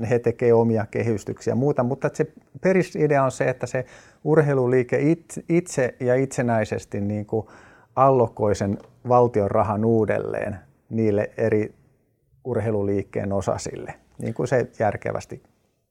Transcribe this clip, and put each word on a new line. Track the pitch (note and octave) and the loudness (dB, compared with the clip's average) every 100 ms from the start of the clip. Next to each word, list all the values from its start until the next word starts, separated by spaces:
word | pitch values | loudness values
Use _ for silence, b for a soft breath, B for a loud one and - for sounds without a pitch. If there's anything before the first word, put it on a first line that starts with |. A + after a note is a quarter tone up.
| A2 | -2
he | A#2+ | 0
tekee | A#2 A2+ B2 | 0 0 4
omia | A#2 A#2 A2 G#2 | 4 4 0 -2
kehystyksiä | A#2 A2 G#2+ - - - | -4 -2 -4 -6 -6 -4
ja | A2 | -2
muuta. | C#3 C#3+ | 0 0
Mutta | B2 C3+ D3 | -2 -2 -4
se | - D#3 - _ - | -2 -6 -6 _ -4
perusidea | F#3 F#3 - D#3+ D3+ C#3+ | 0 2 0 0 2 4
on | C3+ | 2
se, | - C3+ | 0 -2
että | B2+ B2 | -2 -6
se | C3 B2 B B B | -6 -8 B B B
urheiluliike | D3 D#3 D3 C3+ B2 B2+ B2 B2 | 2 4 4 2 2 2 2 0
it-, | C#3+ E3 - - - | 0 0 -4 -14 -2
itse | E3+ E3+ - B2 - | -2 0 -2 -2 -2
ja | B2 B2+ | 0 2
itsenäisesti | C3+ - B2 A2+ G#2+ G#2+ - G#2 | 0 -2 0 0 0 -4 -6 -6
niinku | G2+ G#2 G#2 A2+ G#2 B B B B - | -4 -4 -4 -4 -6 B B B B 2
allokoi | C3+ C3+ A2+ - G#2+ G2 | 4 4 2 0 -2 0
sen | G2+ G#2 - _ B2 | -2 -4 -8 _ 2
valtion | B2 A#2+ A2 G2 | 4 4 2 0
rahan | G#2+ A2 G#2 A2+ | 2 0 0 2
uudelleen | A2+ G#2+ G#2 G#1+ - - G2+ - _ _ | 2 2 -2 -2 -4 -6 -8 -14 _ _
niille | A2 A2 G2+ G#2+ - | -2 0 2 -2 -2
eri | A2+ G#2+ G#2+ - _ _ _ _ _ _ | 0 2 0 -6 _ _ _ _ _ _
urheiluliikkeen | - A2+ G#2+ G#2+ G2+ G2+ G2 A2+ G2+ | -6 -4 -2 -2 0 -2 -4 -6 -4
osasille, | G2 G2 G#2+ - - - - _ - | -2 -2 -4 -6 -12 -14 -16 _ -10
niin | A#2 | -8
kuin | A2+ C#3 | -6 -2
se | C3 - - | 0 -2 -2
järkevästi. | G#2+ - - - - - - _ _ _ _ | -2 -2 -6 -8 -10 -16 -20 _ _ _ _